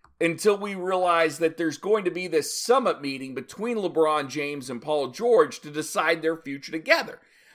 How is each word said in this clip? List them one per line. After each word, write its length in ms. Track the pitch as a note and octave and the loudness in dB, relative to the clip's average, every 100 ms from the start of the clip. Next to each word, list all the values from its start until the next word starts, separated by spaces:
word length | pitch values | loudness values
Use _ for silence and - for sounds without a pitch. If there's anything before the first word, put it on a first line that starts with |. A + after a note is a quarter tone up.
| _ - | _ -2
until 380 | E3 D#3+ G#3 G3+ | -2 2 2 2
we 180 | G3+ F#3+ | -2 -6
realize 640 | F3+ F#3 F3+ E3+ E3 D3 | -2 0 4 4 2 2
that 180 | D#3+ D#3+ | -2 0
there's 220 | E3 C3+ | -4 -2
going 260 | F#3+ G#3+ | 0 0
to 80 | F3+ | 0
be 160 | E3+ F3+ | -4 0
this 340 | D#3 C#3 - | 0 0 -6
summit 400 | - C4 G#3+ D3 | 2 4 4 -2
meeting 320 | C#3+ C3+ C3+ | -4 -6 -8
between 440 | C3 B2 - A3+ A3+ | -10 -10 -8 -4 -2
LeBron 500 | F3+ D3+ D#3 D3+ C#3+ | -2 2 2 2 -2
James 420 | D3 C#3+ C#3+ B2+ | -6 -6 -6 -8
and 120 | A#2+ | -10
Paul 260 | C3 D3+ C3 | -2 -2 -2
George 540 | B2 A#3+ G#3+ D3 - | -2 4 6 4 2
to 100 | D3+ | -10
decide 500 | D3 D3+ G3+ D#3+ E3 | -8 -4 0 2 2
their 140 | D#3+ D#3+ | 0 -2
future 380 | C#3 C#3 - | -6 -10 -8
together. 480 | D#3+ D#3+ D#4+ F#3+ - _ _ _ | -8 0 0 0 -10 _ _ _